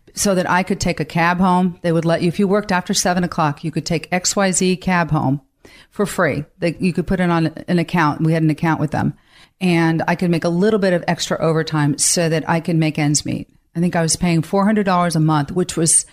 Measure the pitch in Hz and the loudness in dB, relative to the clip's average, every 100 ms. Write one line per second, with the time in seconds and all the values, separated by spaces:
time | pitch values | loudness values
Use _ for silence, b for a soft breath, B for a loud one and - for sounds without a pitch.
0 | b - 208 185 175 180 190 196 180 170 | b -4 0 0 2 0 0 -2 -2 -2
1 | 151 165 170 175 190 180 185 170 175 165 | -2 0 2 2 4 4 2 0 0 0
2 | 165 165 175 160 202 208 202 180 - 190 | 2 2 0 0 2 0 0 -2 -2 -2
3 | 196 180 170 - 156 143 160 160 - 165 | 0 0 -2 0 -2 -2 -6 -4 -2 -4
4 | - 180 180 - 196 180 185 185 - 180 | -2 -4 -2 0 0 2 0 0 0 0
5 | 160 156 135 143 - _ B B B - | 2 0 0 -2 -4 _ B B B -4
6 | 208 - 165 123 151 - 170 156 185 170 | -4 0 0 0 -6 -4 -4 -2 -2 -2
7 | 170 190 180 170 160 - - 175 165 175 | -2 0 0 2 0 -4 -2 -2 0 0
8 | 151 - 160 160 156 147 170 156 151 - | 0 0 0 2 2 2 0 0 -2 -2
9 | - - b b b b 185 170 165 160 | -4 -4 b b b b 0 2 2 0
10 | - 175 180 165 175 170 208 214 196 175 | -2 -2 0 0 0 2 2 2 2 0
11 | - 170 - 180 160 160 160 156 147 - | 0 -4 -4 -2 0 0 0 0 0 0
12 | - - 165 160 - 170 160 165 156 147 | 0 0 0 -2 0 -2 0 0 0 0
13 | 147 151 131 120 - _ _ 170 175 175 | 0 0 -2 -6 -8 _ _ -4 -2 0
14 | 160 - 180 165 156 196 196 214 196 180 | -2 0 0 0 0 0 2 2 2 0
15 | 175 160 156 151 143 175 180 - 160 - | 0 0 2 0 -2 -2 -2 0 2 2
16 | - | 0